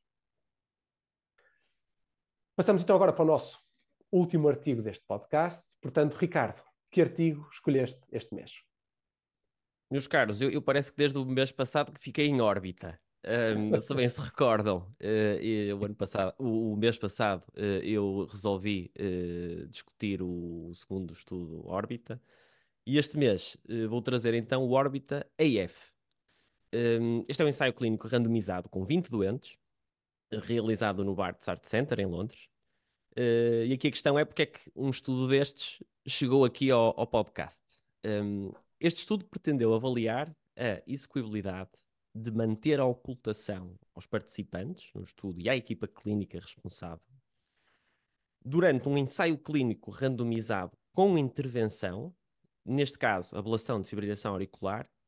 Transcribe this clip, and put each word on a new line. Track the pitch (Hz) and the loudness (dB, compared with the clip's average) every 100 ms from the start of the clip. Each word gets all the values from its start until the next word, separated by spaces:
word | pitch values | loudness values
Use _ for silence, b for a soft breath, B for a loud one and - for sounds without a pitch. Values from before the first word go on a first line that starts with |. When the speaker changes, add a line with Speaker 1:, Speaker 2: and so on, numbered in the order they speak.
| _ _ _ _ _ _ _ _ _ _ _ _ _ _ _ _ _ _ _ _ _ _ _ _ _ - | _ _ _ _ _ _ _ _ _ _ _ _ _ _ _ _ _ _ _ _ _ _ _ _ _ 0
Speaker 1:
Passamos | 202 196 | 4 4
então | 175 190 | 6 6
agora | 185 | 6
para | - | 6
o | 160 | 4
nosso | 147 - - _ _ _ _ _ | 4 0 -14 _ _ _ _ _
último | 185 175 165 147 | 2 4 4 4
artigo | 135 151 117 | 4 0 -2
deste | 107 98 - | -4 -8 -8
podcast. | 107 - 151 170 170 - _ | -8 -2 0 0 -4 -18 _
Portanto, | 135 156 147 | -2 2 2
Ricardo, | - 175 165 110 - - _ _ | 0 0 0 -2 -4 -20 _ _
que | 180 | 4
artigo | 160 170 165 147 147 | 4 4 0 0 -10
escolheste | - - 135 123 - _ | -4 2 2 2 -4 _
este | 117 - | -10 -8
mês? | - - - _ _ _ _ _ _ _ _ _ _ _ _ _ | -12 -14 -20 _ _ _ _ _ _ _ _ _ _ _ _ _
Speaker 2:
Meus | 139 135 | -4 2
caros, | 151 110 101 | 2 2 2
eu, | 135 | 0
eu | 147 | 0
parece | 143 139 139 | 2 0 0
que | - | 0
desde | 147 139 | 0 0
o | |
mês | 131 131 135 | -2 0 0
passado | - 127 151 143 | -2 -2 -2 -2
que | - | -8
fiquei | - 131 147 | -8 0 2
em | 135 | 4
órbita. | 107 98 92 87 87 82 _ _ | 4 2 -2 -10 -14 -16 _ _
Ahm, | - 117 113 107 107 - | -2 0 2 0 2 0
Speaker 1:
<laughs> | |
Speaker 2:
se | - | 0
bem | 131 123 | 0 0
se | 135 | -2
recordam, | 135 - 127 110 104 92 92 - | -8 2 4 4 2 -2 -4 -8
eh, | 104 110 107 101 | -2 2 2 0
e | 113 110 101 | -2 -2 -2
o | 101 | -2
ano | 104 | -4
passado, | 104 98 104 95 - | -4 -4 -2 -2 -2
o, | 127 110 113 | -2 0 0
o | 104 | 2
mês | 117 - | 2 0
passado, | 101 - 107 92 - | -4 0 0 0 -6
eh, | - 101 95 | -4 -2 0
eu | - 107 101 98 87 | 0 0 0 -2 -4
resolvi, | 101 104 95 104 98 87 | -4 -2 0 -2 -4 -6
eh, | - 98 90 87 87 87 85 - | -6 -4 -2 -4 -6 -6 -8 -12
discutir | - - _ 107 95 | -16 -20 _ -4 -2
o, | 90 87 85 85 85 | -4 -6 -8 -10 -12
o | |
segundo | 87 - 95 87 | -16 -8 -8 -8
estudo | 80 - 92 82 80 - | -12 -12 -10 -10 -12 -6
Órbita. | 95 110 120 - 120 b b b b b _ - | -6 -4 -10 -12 -14 b b b b b _ -2
E | 143 | 0
este | 143 151 | 0 2
mês, | 127 92 - - - | 2 2 -2 -14 -8
eh, | 117 110 | -4 -2
vou | 120 | -2
trazer | 113 123 113 | -2 0 2
então | 117 113 131 | 0 0 0
o | 127 | 2
Órbita | 131 143 135 135 143 - - | 2 2 -2 -6 -8 -8 2
A | |
F. | 156 107 90 - - _ _ _ _ _ _ _ _ | 4 4 0 -6 -20 _ _ _ _ _ _ _ _
Ahm, | 117 117 117 117 117 - | 0 2 4 2 0 -2
este | 147 | 2
é | |
um | 151 | 2
ensaio | 135 131 | 4 0
clínico | - 117 110 113 | 2 0 0 0
randomizado | 123 117 117 95 90 - | 2 2 2 0 -6 -6
com | 92 | -6
vinte | 95 170 - | 0 0 0
doentes, | 113 95 120 - - _ _ _ _ _ _ _ | 0 0 -2 -8 -20 _ _ _ _ _ _ _
realizado | 107 98 117 110 107 107 95 | -10 -2 0 0 0 0 0
no | 98 | -2
Barts | 95 92 - - | -2 -4 -6 -8
Art | 90 | -8
Center, | - 113 143 110 | -2 -2 0 0
em | 95 | -2
Londres. | 87 110 - - _ _ _ _ _ _ - | -4 -6 -10 -20 _ _ _ _ _ _ -2
Eh, | 120 117 117 117 117 | 2 4 4 2 0
e | |
aqui | 131 147 | 0 0
a | |
questão | - 147 143 | 0 2 2
é | |
porque | 151 - | 0 0
é | 147 | -2
que | - - | -4 -18
um | - 135 | -4 -2
estudo | 131 - 127 131 | -2 -2 -2 2
destes | 135 139 - - - - _ 139 | 4 2 -4 -12 -12 -20 _ -8
chegou | - 131 135 | -2 4 6
aqui | 123 - 135 | 6 4 4
ao, | 123 113 - | 6 6 4
ao | 117 | 2
podcast. | 113 104 - 71 - - - _ _ | 2 0 -6 -10 -12 -20 -20 _ _
Ahm, | 107 104 101 101 98 - _ _ | -4 -2 -2 -4 -6 -12 _ _
este | 170 165 | 0 0
estudo | - 208 - | -4 -4 -4
pretendeu | - 156 139 113 | -6 -2 2 4
avaliar | 113 127 120 110 120 156 151 _ - | 2 0 -2 -2 -2 -6 -12 _ -6
a | 120 95 - | -4 -4 -6
execuibilidade | 139 - 143 113 107 95 92 95 _ _ _ _ | -10 -6 -6 -4 -4 -4 -8 -10 _ _ _ _
de | 113 113 | -10 -4
manter | 113 113 110 147 143 | -2 0 0 0 2
a | 127 | 2
ocultação | 123 - 131 - 107 - 95 90 90 _ | -2 -8 -8 -6 -6 -8 -10 -12 -18 _
aos | - | -20
participantes | - 107 - - 98 90 143 180 - | -8 -8 -8 -12 -10 -10 -10 -12 -14
no | 101 | -14
estudo | 90 - 98 87 | -14 -12 -10 -6
e | 98 | -2
à | |
equipa | 131 - 110 107 | -2 -4 -8 -8
clínica | - 107 104 95 90 | -8 -4 -4 -4 -10
responsável | - - 92 - 87 82 _ 131 _ _ _ _ _ _ _ _ _ _ _ _ | -16 -16 -16 -14 -14 -14 _ _ _ _ _ _ _ _ _ _ _ _ _ _
durante | 127 160 175 131 143 | -2 2 4 2 0
um | 143 | 0
ensaio | 131 - 170 147 | 0 0 0 0
clínico | - 151 123 101 - | -2 0 0 -2 -8
randomizado | 98 135 120 117 113 110 101 90 - _ | -4 -2 0 -2 -2 -2 -4 -4 -12 _
com | - 196 165 | 4 4 6
intervenção, | 131 - 131 120 107 - 95 95 165 - _ _ _ _ - | 2 -2 -4 0 -2 -2 -6 -6 -10 -16 _ _ _ _ -4
neste | 135 139 - | 0 0 0
caso, | 120 95 90 - | 0 0 -2 -6
ablação | 104 113 - 110 | -2 -2 -2 -4
de | 92 | -4
fibrilação | 104 101 104 107 | -6 -4 -4 -4
auricular, | 95 95 - 95 107 - _ | -4 -6 -6 -6 -6 -10 _